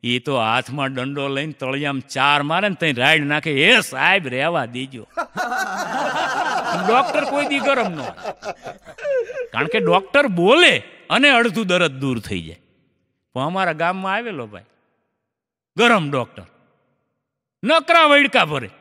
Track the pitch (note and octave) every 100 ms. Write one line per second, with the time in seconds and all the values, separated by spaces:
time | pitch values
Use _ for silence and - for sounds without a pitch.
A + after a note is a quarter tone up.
0 | A#2+ B2 A#2+ C3+ A2 A#2+ B2+ C3+ C3+ C3+
1 | B2+ C#3+ C#3 C3+ D#3 C#3+ C3 C3+ D3 C#3
2 | - C3+ C#3 D3 C#3+ E3 G3+ F#3 E3 B2+
3 | C3 D#3+ C#3+ D3+ D#3 C#3 E3 B3+ - C3
4 | D3+ G3 C#3+ B2+ D3 E3+ A#2+ A#2+ C3+ B2+
5 | - - - - A#3+ A#3+ - F#3+ F4+ C4
6 | C#4+ D4+ E4 - D#4+ F4+ - - F#3 A#3+
7 | D4+ D4 C#4+ C#4 D4 C#4 A#3+ C4+ G#3 E3
8 | B2 - G#3+ - - - - - - -
9 | D5 C5+ A#4 C5 A#4+ - C#3 A4 F#3+ F3
10 | F#3+ C#4 C#4+ F3 F3+ C#4+ F4 D#3+ - -
11 | - G3 C#4+ B3 A#3 F#3+ G#3 F3+ E3+ C3
12 | C#3 A#2+ - G2 D#2+ D#2+ _ _ _ _
13 | _ _ _ B2+ C#3+ F#3 F#3 D#3 E3 F#3+
14 | F#3+ G3+ A#3+ F3 A2+ G2+ G#2 _ _ _
15 | _ _ _ _ _ _ _ - A#3+ A3+
16 | D3+ C#3 A#2+ - F2+ _ _ _ _ _
17 | _ _ _ _ _ _ G3+ E4 - E4+
18 | D#4 C#4+ C#4 B3 E3 D3 A2 -